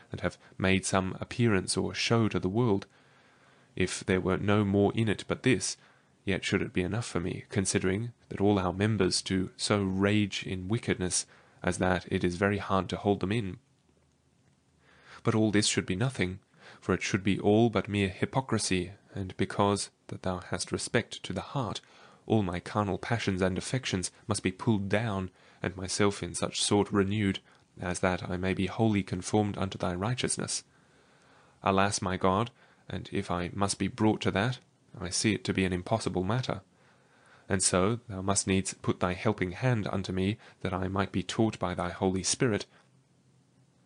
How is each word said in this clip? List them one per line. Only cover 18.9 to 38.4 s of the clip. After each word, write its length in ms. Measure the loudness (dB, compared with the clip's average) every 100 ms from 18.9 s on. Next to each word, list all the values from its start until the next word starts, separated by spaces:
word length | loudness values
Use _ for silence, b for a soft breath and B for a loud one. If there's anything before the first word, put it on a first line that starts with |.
| -10 _
and 200 | -10 -8 -4
because 520 | -4 2 2 2 -4 _ -14
that 140 | -8
thou 180 | -6 -6
hast 320 | -6 -8 -6
respect 500 | -6 -2 -2 -4 -10
to 100 | -8
the 80 | -8
heart, 400 | -6 -6 -6 -8 B B B B 0
all 160 | 0
my 180 | 2 -4
carnal 380 | -4 -2 0 -2
passions 420 | -2 -2 0 0
and 160 | 0 0
affections 540 | -4 -4 -2 -4 -4 B -4
must 160 | -2
be 100 | -2
pulled 380 | -2 0 2 2
down, 400 | -2 0 -4 -6 b b b
and 140 | -8 -6
myself 460 | -6 2 2 2
in 120 | -6
such 280 | -4 -4 -2
sort 300 | 2 2 4
renewed, 460 | 2 2 2 0 0 b b b -10
as 200 | -6 0
that 280 | 0 0 -4
I 80 | -2
may 160 | 0
be 140 | 0 -2
wholly 360 | 2 2 2
conformed 540 | 0 -6 0 2 2 0
unto 220 | -6 -4
thy 160 | -4
righteousness. 720 | -2 -4 -2 -2 -2 -4 -6 -10 b b b b b b b b b
Alas, 400 | 0 2 2 0
my 160 | -2 0
God, 320 | 2 2 0 b b b b
and 200 | -10 -4
if 180 | -4 -2
I 200 | -4 -4
must 240 | -2 -2 0
be 80 | -4
brought 340 | 2 2 2
to 80 | 0
that, 260 | 0 0 -2 _ _ _ -10
I 100 | -6
see 260 | 0 0
it 100 | 0
to 100 | 0
be 100 | 0
an 80 | 0
impossible 520 | -2 -2 -2 -2 -2
matter. 380 | -2 -2 -2 -6 -8 b b b b b b b b
And 140 | 0
so 380 | 2 4 4 0 -6
thou 140 | -6
must 240 | -2 0